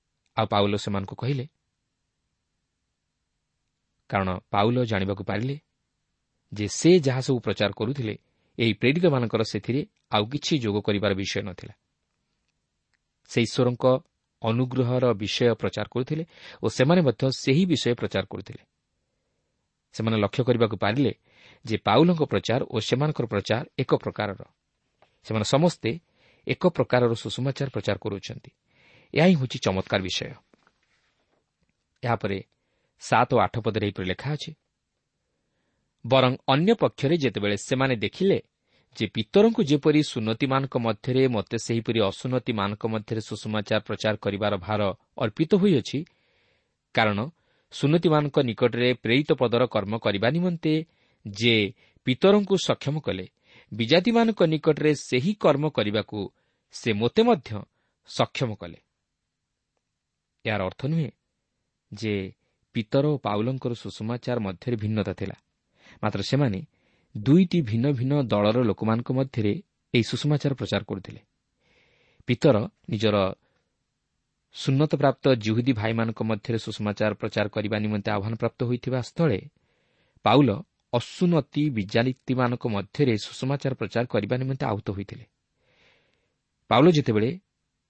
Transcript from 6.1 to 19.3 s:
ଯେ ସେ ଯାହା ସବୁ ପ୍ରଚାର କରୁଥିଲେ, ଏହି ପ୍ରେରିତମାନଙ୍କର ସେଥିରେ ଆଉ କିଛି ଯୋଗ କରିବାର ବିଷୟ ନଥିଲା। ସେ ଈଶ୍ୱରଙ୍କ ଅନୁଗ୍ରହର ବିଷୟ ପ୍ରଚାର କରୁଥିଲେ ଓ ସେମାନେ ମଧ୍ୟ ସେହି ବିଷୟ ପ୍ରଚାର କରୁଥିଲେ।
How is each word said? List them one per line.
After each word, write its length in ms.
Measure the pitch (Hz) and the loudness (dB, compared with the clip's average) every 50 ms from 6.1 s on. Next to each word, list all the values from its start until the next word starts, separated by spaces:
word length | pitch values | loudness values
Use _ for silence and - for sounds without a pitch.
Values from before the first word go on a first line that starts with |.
| _ _ _ _ _ _ _ - | _ _ _ _ _ _ _ -14
ଯେ 160 | - 104 104 98 | -8 -6 -6 -6
ସେ 300 | - - - 160 180 180 | -4 2 4 6 6 6
ଯାହା 220 | 139 135 127 131 | 4 2 -2 -2
ସବୁ 180 | 127 - 135 117 | -2 -2 -2 -2
ପ୍ରଚାର 340 | - 110 98 - 104 101 | -2 -4 -2 0 -2 -2
କରୁଥିଲେ, 460 | 101 - 110 117 135 139 120 104 104 - _ _ _ _ _ _ - - | -2 -4 -6 -6 -4 -4 -6 -6 -8 -10 _ _ _ _ _ _ -4 -2
ଏହି 140 | 120 113 | 0 0
ପ୍ରେରିତମାନଙ୍କର 720 | 101 - - 123 143 175 180 170 143 131 120 107 - 107 | 0 2 2 2 2 4 2 2 2 2 0 0 0 -2
ସେଥିରେ 440 | 110 - - 104 - - 117 143 160 - _ _ _ - | -2 -2 -4 -8 -4 -4 -4 -4 -4 -6 _ _ _ -2
ଆଉ 120 | - 107 104 | 0 0 0
କିଛି 320 | 113 143 143 - - 165 143 | 0 -4 -6 -2 -2 -2 0
ଯୋଗ 220 | 117 107 101 104 | 0 0 -2 -2
କରିବାର 340 | - - 101 101 101 101 98 | -2 -2 -2 0 0 -2 -2
ବିଷୟ 280 | 95 98 - - 101 | -2 -4 -6 -6 -6
ନଥିଲା। 320 | 104 98 90 - - 98 - _ _ _ _ _ _ _ _ _ _ _ _ _ _ _ _ _ _ _ _ _ _ _ _ _ _ _ _ _ _ - | -6 -8 -12 -14 -16 -20 -20 _ _ _ _ _ _ _ _ _ _ _ _ _ _ _ _ _ _ _ _ _ _ _ _ _ _ _ _ _ _ -4
ସେ 140 | - 127 | 0 0
ଈଶ୍ୱରଙ୍କ 440 | 117 - - - 127 123 123 - - 127 127 131 - _ _ _ _ _ _ - | 0 0 2 0 0 0 0 0 2 2 2 2 -2 _ _ _ _ _ _ -6
ଅନୁଗ୍ରହର 600 | - 113 113 120 131 127 127 127 127 120 127 127 127 123 | -4 -2 0 0 0 -2 0 -2 0 0 0 2 2 2
ବିଷୟ 420 | 113 98 107 98 - - 123 120 110 | 0 0 -2 -4 -2 2 2 2 2
ପ୍ରଚାର 320 | - - 98 - 107 104 - | 2 -2 -6 -4 -6 -8 -6
କରୁଥିଲେ 360 | - 120 135 - 156 156 175 - - - - - - - | -4 -6 -4 -4 -4 -6 -6 -10 -14 -20 -20 -20 -12 -6
ଓ 60 | - 110 | -6 -4
ସେମାନେ 320 | - - 127 143 180 185 | 0 2 4 4 4 4
ମଧ୍ୟ 300 | 165 131 110 - 139 131 | 4 2 2 0 -2 -2
ସେହି 360 | 127 - - 135 131 160 190 | -2 -2 0 2 2 2 4
ବିଷୟ 280 | 180 160 135 - 120 123 | 2 0 0 0 -2 -2
ପ୍ରଚାର 300 | - 113 101 - 98 92 | -2 -4 -4 -4 -4 -6
କରୁଥିଲେ। 380 | - - - - - - - _ _ _ _ _ _ _ _ _ _ _ _ _ _ | -6 -10 -14 -12 -14 -18 -20 _ _ _ _ _ _ _ _ _ _ _ _ _ _